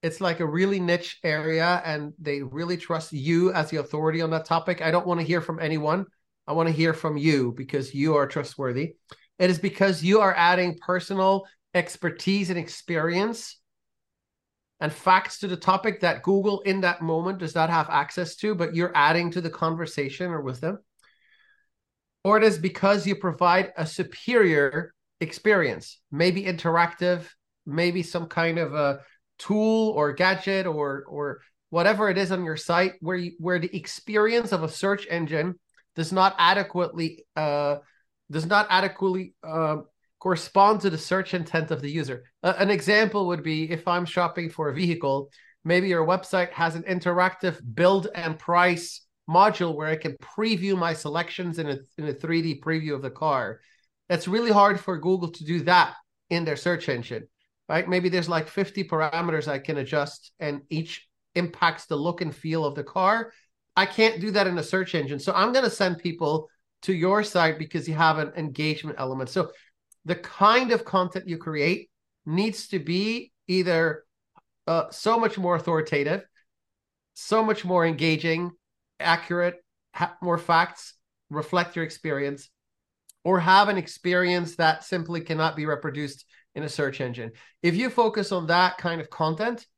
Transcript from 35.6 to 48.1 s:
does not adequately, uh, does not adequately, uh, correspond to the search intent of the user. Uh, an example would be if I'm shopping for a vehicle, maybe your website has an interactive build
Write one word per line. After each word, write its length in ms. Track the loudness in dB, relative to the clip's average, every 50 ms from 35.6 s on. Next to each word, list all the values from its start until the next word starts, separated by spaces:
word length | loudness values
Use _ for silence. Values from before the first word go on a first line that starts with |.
| _ _ _ _ _ _ _
does 180 | -6 -4 -2 2
not 220 | 4 4 4 4 4
adequately, 840 | 4 4 4 4 0 -2 -2 -2 -2 -2 -2 -4 -6 -6 -6 -8 -20 _ _
uh, 420 | -2 -2 0 0 0 0 0 -2 -4 -6 _ _ _ _ _ _ _ _ _
does 140 | -6 -4 -2
not 220 | 2 4 2 4 4
adequately, 640 | 2 2 2 0 -2 -2 -2 -2 -2 -2 -6 -8 _ _ -14
uh, 340 | -6 -4 -2 0 0 0 -2 -6 _ _ _ _ _ _ _
correspond 600 | -2 -2 -2 -2 -2 -2 _ 6 6 6 6 4
to 80 | 2 -2
the 80 | -2
search 380 | -2 -4 -2 -2 -2 0 -2 -4
intent 360 | -4 -4 0 -2 -2 0 0
of 120 | -4 -6 -4
the 80 | -6
user. 340 | -4 -4 -4 -6 -8 -10 -12 _ _ _ 0
Uh, 120 | 0 2
an 140 | 2 2 2
example 560 | 2 0 2 4 4 4 4 4 2 -2 -2
would 160 | -2 -2 -4 -4
be 280 | -4 -4 -2 -2 -4
if 160 | -6 -6 -2
I'm 200 | 0 0 0 0
shopping 420 | -2 0 0 0 0 -2 -4 -8 -8
for 220 | -6 -4 -4 -4
a 40 | -2
vehicle, 560 | -2 0 0 0 0 -2 -2 -2 -2 -4 -8 _ _ _ _ _ _ _
maybe 260 | 2 2 2 2 2
your 180 | 2 2 2
website 440 | 2 0 0 -2 -2 0 0 0 -2 -2
has 220 | -2 -2 -2 -2
an 100 | -4 -6
interactive 760 | -4 -4 -2 0 0 2 2 2 2 2 0 -4 -4 -4 -4 -10 -12 -2
build 340 | 4 4 6 6 4 0 -2